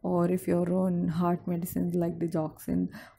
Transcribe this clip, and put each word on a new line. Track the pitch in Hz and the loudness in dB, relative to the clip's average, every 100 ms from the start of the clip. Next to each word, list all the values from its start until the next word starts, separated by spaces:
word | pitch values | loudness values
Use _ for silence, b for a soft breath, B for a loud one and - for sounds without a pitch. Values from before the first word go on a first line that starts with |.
or | - 175 175 | 0 2 2
if | 180 - | 2 2
you're | 175 175 185 | 2 2 2
on | 185 175 175 | 2 2 0
heart | 165 175 175 180 | 2 2 0 -2
medicines | 175 175 180 175 | -4 -2 -2 0
like | 175 170 170 | 0 0 -2
digoxin | 170 160 156 - - 165 180 B B | -2 -2 -4 -6 -2 0 0 B B